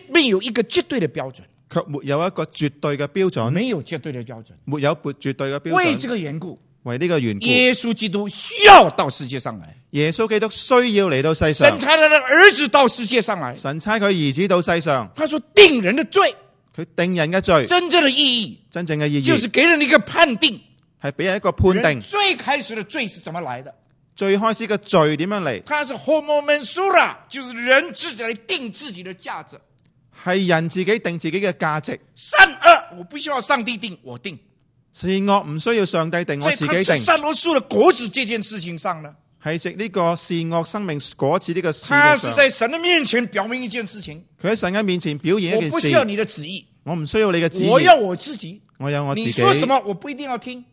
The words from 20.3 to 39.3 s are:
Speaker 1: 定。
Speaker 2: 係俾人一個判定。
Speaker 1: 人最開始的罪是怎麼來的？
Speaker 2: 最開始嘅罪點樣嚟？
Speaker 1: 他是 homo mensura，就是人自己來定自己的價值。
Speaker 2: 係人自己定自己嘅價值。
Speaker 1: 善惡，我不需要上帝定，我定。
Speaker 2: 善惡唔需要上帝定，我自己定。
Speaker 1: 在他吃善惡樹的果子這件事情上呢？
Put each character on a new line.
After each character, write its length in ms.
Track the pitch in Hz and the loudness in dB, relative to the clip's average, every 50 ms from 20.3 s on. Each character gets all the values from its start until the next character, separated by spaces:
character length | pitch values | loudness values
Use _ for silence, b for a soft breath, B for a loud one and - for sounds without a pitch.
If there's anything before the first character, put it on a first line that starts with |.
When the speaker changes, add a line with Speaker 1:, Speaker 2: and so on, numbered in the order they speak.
| 226 - | 2 2
Speaker 1:
定。 220 | - 277 202 - - _ _ _ _ _ _ _ | 0 -2 -2 -4 -14 _ _ _ _ _ _ _
Speaker 2:
係 80 | - 139 | -8 -8
俾 120 | - - 170 | -6 -4 -2
人 120 | 190 185 | -2 -2
一 40 | 208 | -2
個 100 | - 180 | -2 -2
判 220 | 175 - 196 185 | 0 2 2 2
定。 100 | 185 214 | 4 4
Speaker 1:
人 180 | 233 160 143 117 | 2 0 0 -2
最 360 | 101 - 392 415 403 381 330 | -4 -6 -2 0 0 0 0
開 260 | 240 - 247 285 294 | -2 -2 -2 -2 -2
始 140 | - - 220 | -4 -6 -8
的 80 | 214 190 | -8 -10
罪 220 | - - 302 240 185 | -8 -6 -6 -6 -6
是 120 | - 175 | -8 -12
怎 120 | - 160 | -14 -12
麼 80 | 160 175 | -10 -10
來 220 | 165 131 123 127 | -8 -8 -10 -10
的？ 120 | 135 - - _ _ _ _ _ _ _ _ | -12 -16 -20 _ _ _ _ _ _ _ _
Speaker 2:
最 220 | - 202 196 196 196 | -4 0 0 2 2
開 180 | 226 226 214 | 2 0 -2
始 100 | - 226 196 | -2 -4 -4
嘅 80 | 208 202 | -4 -4
罪 380 | - - 202 170 151 151 156 | -2 0 2 4 4 4 2
點 120 | 143 165 196 | -2 -2 -4
樣 140 | 208 202 | -4 -4
嚟？ 200 | 170 143 113 92 - | -4 -4 -6 -6 -6
Speaker 1:
他 200 | - 302 294 294 | -4 -4 -4 -4
是 80 | 247 277 | -4 -8
homo 480 | 202 - - 311 302 294 294 294 294 | -6 -2 0 0 0 0 0 -2 0
mensura， 760 | 285 294 294 294 262 - - 339 381 392 370 320 247 175 - - - - | 0 0 -2 -2 -2 -6 -6 -2 0 4 4 4 4 2 0 -10 -16 -16
就 140 | - 269 | -14 -14
是 100 | 262 247 | -12 -12
人 400 | 240 233 240 254 262 285 302 254 | -10 -6 0 2 2 2 2 0
自 220 | - - - 339 240 | -4 -6 -6 -6 -6
己 80 | 202 | -6
來 100 | 226 226 | -8 -8
定 380 | 233 - - - 381 311 254 220 | -8 -8 -8 -8 -6 -6 -6 -8
自 200 | - - 294 277 | -12 -12 -14 -14
己 100 | 185 175 | -14 -14
的 100 | 185 190 185 | -14 -16 -16
價 300 | 185 - 269 208 165 156 | -16 -14 -14 -14 -14 -14
值。 120 | - 151 - _ _ _ _ _ _ _ _ _ _ _ - - | -18 -20 -20 _ _ _ _ _ _ _ _ _ _ _ -8 -4
Speaker 2:
係 220 | 180 185 196 190 180 | -2 0 0 2 2
人 200 | 170 160 165 165 | 2 2 2 0
自 160 | - 185 185 | -4 -4 -2
己 140 | 190 220 233 | 0 -2 -2
定 200 | - 185 170 160 | -2 -6 -8 -6
自 120 | - 160 | -6 -6
己 100 | 156 196 | -4 -4
嘅 120 | 202 185 | -2 -4
價 280 | 175 - 175 156 151 156 | -4 -4 -4 -4 -4 -4
值。 180 | - 262 - - _ _ _ | -6 -8 -10 -12 _ _ _
Speaker 1:
善 340 | - - - - - - - | -18 -10 -2 2 4 4 4
惡， 480 | 277 - - 339 330 269 - - 175 175 | 2 4 6 6 6 6 4 -4 -16 -18
我 60 | 175 | -18
不 120 | - 294 | -16 -14
需 120 | 294 285 302 | -10 -6 -4
要 120 | 285 247 | -4 -4
上 240 | - - 285 247 214 | -2 -2 -2 -2 -2
帝 120 | 247 240 | -4 -8
定， 200 | 190 220 220 165 - | -8 -10 -12 -12 -14
我 160 | - 127 120 120 | -16 -16 -14 -12
定。 200 | - 202 156 - _ _ _ _ _ _ _ _ _ _ | -12 -12 -14 -14 _ _ _ _ _ _ _ _ _ _
Speaker 2:
善 180 | - - - 180 | -16 -8 -4 -2
惡 340 | 190 196 196 202 196 202 - 147 | -2 0 2 2 2 2 0 -2
唔 100 | 147 160 | -6 -6
需 180 | - 226 233 | -2 -2 0
要 80 | 220 190 | 0 0
上 260 | - - 165 160 165 | 0 0 -2 -2 -2
帝 140 | 170 170 175 | -2 -4 -4
定， 160 | 156 147 143 | -4 -4 -2
我 80 | 143 302 | -2 -2
自 60 | 285 | -2
己 100 | - 151 | 0 -2
定。 160 | 147 311 180 | -2 0 2
Speaker 1:
在 120 | 190 180 165 | 2 2 2
他 0 | |
吃 100 | 139 110 | 2 2
善 140 | 339 320 311 | 2 2 2
惡 140 | 294 302 311 | 0 -2 -2
樹 200 | - - 339 311 | -2 0 0 0
的 60 | 262 | 0
果 320 | - - 214 202 254 370 | 0 0 2 4 6 6
子 160 | 240 226 240 202 | 4 2 0 -6
這 160 | - 269 254 | -4 -4 -4
件 180 | 208 233 220 | -4 -4 -6
事 180 | 185 - 214 196 | -6 -8 -10 -10
情 160 | 165 175 170 | -10 -10 -10
上 240 | 156 - 190 170 156 | -8 -6 -8 -8 -8
呢？ 120 | 151 147 151 _ _ _ | -12 -20 -20 _ _ _